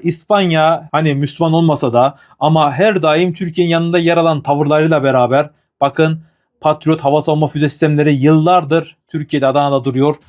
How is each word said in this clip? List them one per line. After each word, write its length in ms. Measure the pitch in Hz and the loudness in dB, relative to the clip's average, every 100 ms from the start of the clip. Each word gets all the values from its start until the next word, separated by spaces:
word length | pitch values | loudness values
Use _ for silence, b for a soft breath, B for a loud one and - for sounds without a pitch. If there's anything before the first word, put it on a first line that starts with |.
İspanya 840 | 165 170 - 208 185 160 156 165 160 | -4 -6 -2 0 2 2 2 0 -4
hani 240 | 147 160 139 | -2 -2 -2
Müslüman 380 | 143 - 165 | -4 -2 0
olmasa 400 | 160 165 143 139 | 2 2 0 0
da 240 | 117 135 139 b b | 2 0 -2 b b
ama 340 | 147 160 147 | 0 2 0
her 280 | 131 208 190 | 0 0 0
daim 320 | 156 151 180 | 0 0 -2
Türkiye'nin 380 | 170 175 165 170 | -4 -8 -2 -2
yanında 280 | 165 170 175 | 0 0 0
yer 180 | 170 170 | 0 0
alan 260 | 165 151 | 0 -2
tavırlarıyla 600 | - 143 147 151 156 156 | -2 -2 0 0 2 0
beraber 460 | 135 131 123 135 151 _ _ _ | 0 0 2 0 -2 _ _ _
bakın 420 | 139 139 160 160 b b b _ | -4 0 -2 -2 b b b _
Patriot 400 | 156 151 151 160 | -4 -2 -2 -2
hava 200 | 139 151 | 0 0
savunma 260 | 147 156 156 | 0 -2 -2
füze 220 | 151 147 | -2 -4
sistemleri 440 | - 160 147 151 | 0 0 2 0
yıllardır 840 | 143 143 156 160 180 151 160 160 _ _ | 2 2 2 4 0 2 -4 -4 _ _
Türkiye'de, 400 | 160 - 147 135 | -10 -6 -2 0
Adana'da 380 | 139 143 139 127 | 0 0 0 -2
duruyor. 300 | 127 143 147 | -2 -2 -2